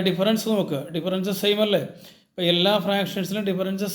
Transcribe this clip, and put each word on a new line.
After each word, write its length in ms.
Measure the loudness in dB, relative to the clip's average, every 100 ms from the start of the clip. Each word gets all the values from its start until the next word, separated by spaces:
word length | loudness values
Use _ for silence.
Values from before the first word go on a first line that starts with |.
| 4
ഡിഫറൻസ് 400 | 2 2 2 2 0
നോക്കുക. 240 | 0 -4 -4 -6
ഡിഫറൻസ് 380 | -4 -2 -2 0
സെയിം 200 | 0 2 2
അല്ലേ? 180 | 2 -2 -10 -20 -20 _
അപ്പോൾ 140 | -2 2
എല്ലാ 200 | 4 4 2 2
ഫ്രാക്ഷൻസിലും 600 | 0 -2 -4 -4 -2 -2
ഡിഫറൻസ് 380 | -2 -2 -2 -4